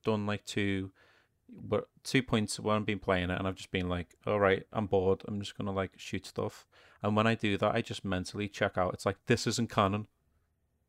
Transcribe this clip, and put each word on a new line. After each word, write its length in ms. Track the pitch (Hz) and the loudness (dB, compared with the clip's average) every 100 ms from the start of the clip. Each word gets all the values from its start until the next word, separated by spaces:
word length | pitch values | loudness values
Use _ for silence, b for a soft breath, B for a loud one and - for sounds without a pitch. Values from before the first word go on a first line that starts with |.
done, 220 | - 107 104 | -2 0 -2
like, 200 | 104 - | -4 -4
two, 460 | - 101 95 95 b b b b _ _ | 0 0 0 -4 b b b b _ _
but 400 | - 104 - - _ | -16 -2 -2 -2 _
two 180 | - 135 | -2 0
points 360 | - 117 104 - | 2 0 0 -2
where 160 | 107 107 | 0 0
I've 100 | 104 | 0
been 140 | 98 | -2
playing 320 | - 92 90 | 0 0 2
it, 80 | 90 | -2
and 80 | 95 | -2
I've 80 | 95 | -6
just 160 | - | -6
been 180 | 95 90 | -4 -2
like, 260 | 87 82 _ - | -4 -6 _ -2
"All 120 | 104 | 4
right, 260 | 98 95 - | 4 4 0
I'm 160 | 117 104 | -4 0
bored. 360 | 98 92 95 - | 2 4 2 -2
I'm 140 | 104 | -8
just 160 | 101 - | -8 -6
gonna, 160 | 101 | -4
like, 200 | 95 95 - | -2 -4 -8
shoot 280 | - 95 - | -8 -8 -6
stuff." 400 | - 104 - - b b b | -6 -6 -8 -18 b b b
And 140 | 104 107 | 0 4
when 100 | 110 | 4
I 80 | 113 | 2
do 220 | 107 98 | 0 2
that, 160 | 107 117 | 2 2
I 60 | |
just 240 | 117 107 101 | -2 -6 -4
mentally 420 | 92 90 110 104 | -4 -4 -6 -6
check 300 | - 101 - | 0 0 2
out. 160 | 90 | 0
It's 120 | - - | 0 -4
like, 120 | 98 - | -4 0
"This 220 | 117 - | 2 2
isn't 220 | 107 117 | 0 0
canon," 380 | - 98 104 110 _ _ _ _ _ _ _ | 2 2 2 -6 _ _ _ _ _ _ _